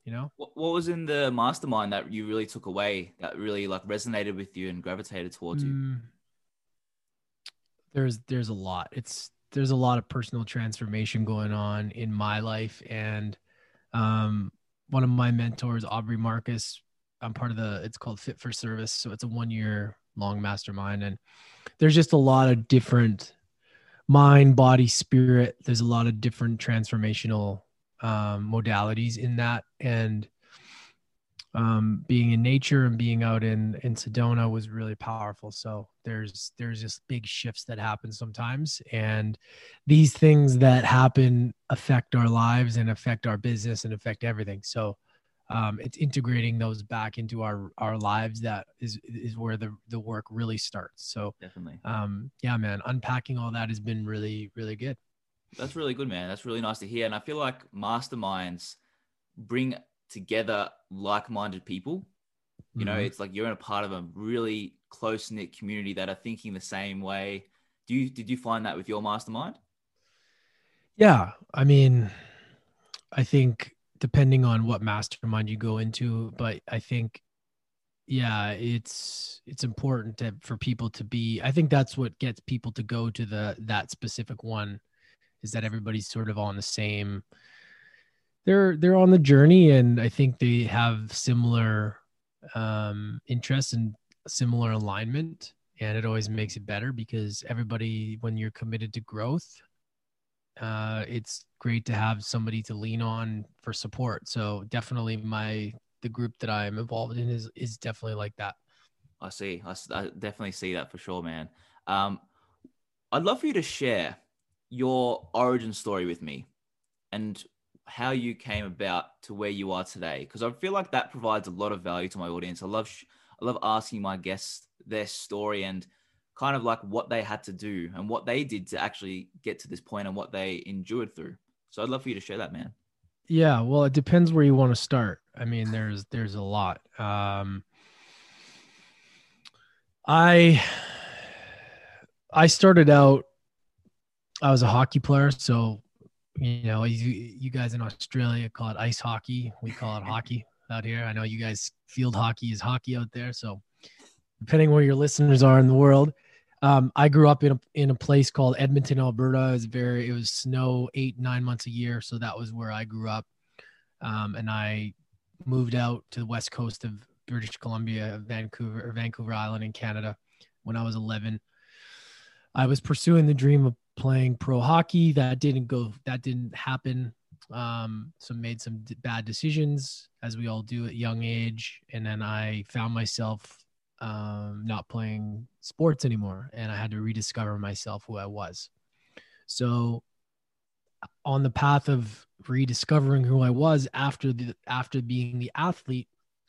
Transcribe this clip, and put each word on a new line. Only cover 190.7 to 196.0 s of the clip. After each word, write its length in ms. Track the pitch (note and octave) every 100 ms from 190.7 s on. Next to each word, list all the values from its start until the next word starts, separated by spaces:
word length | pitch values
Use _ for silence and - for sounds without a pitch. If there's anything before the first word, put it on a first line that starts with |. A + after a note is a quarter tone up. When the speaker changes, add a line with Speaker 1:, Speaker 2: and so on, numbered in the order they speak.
| _ _ _ - _
Speaker 1:
on 200 | C#3 C3+
the 60 | C3+
path 380 | - C#3+ C#3+ -
of 380 | C3+ A2 G#2+ _ _ -
rediscovering 760 | C3 C3 A#2+ - D3+ C3+ C3+
who 200 | B2 C3+
I 80 | B2+
was 360 | B2 D#3+ D3 C3
after 380 | - C#3 - C#3
the, 240 | A#2+ A#2+ - -
after 340 | B2+ - C3+
being 380 | A#2+ B2 A#2+ B2
the 140 | B2
athlete, 540 | C#3 E3+ F3 - B2+